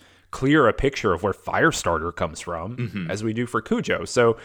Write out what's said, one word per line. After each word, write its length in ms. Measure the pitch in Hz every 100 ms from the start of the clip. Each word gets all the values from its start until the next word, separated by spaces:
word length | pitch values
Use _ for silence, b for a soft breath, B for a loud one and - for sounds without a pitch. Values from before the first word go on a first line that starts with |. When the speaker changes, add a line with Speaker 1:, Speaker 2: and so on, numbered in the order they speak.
| b b b
Speaker 1:
clear 380 | - 127 151 117
a 60 |
picture 400 | - 131 - 107
of 80 | 82
where 100 | 101
Firestarter 840 | - - 98 156 - - 82 85
comes 240 | - 85 78
from 380 | - 85 90 123
Speaker 2:
Mm-hmm. 340 | 120 101 85
Speaker 1:
as 140 | 101
we 80 | 110
do 140 | 110 123
for 160 | 117
Cujo. 420 | - 233 - 87
So 320 | 87 123 117 113